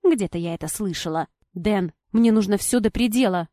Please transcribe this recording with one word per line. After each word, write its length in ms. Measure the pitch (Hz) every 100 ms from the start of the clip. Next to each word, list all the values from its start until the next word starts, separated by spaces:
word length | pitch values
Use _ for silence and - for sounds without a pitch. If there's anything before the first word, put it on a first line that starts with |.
Где-то 360 | 370 294 185 170
я 160 | 170
это 140 | 170 160
слышала. 600 | - 202 160 170 160 151 _ _
«Дэн, 380 | 180 190 202 180 _ _
мне 200 | 220 226
нужно 240 | 220 196 202
все 240 | - 247
до 100 | 214
предела» 580 | - 240 240 240 180 165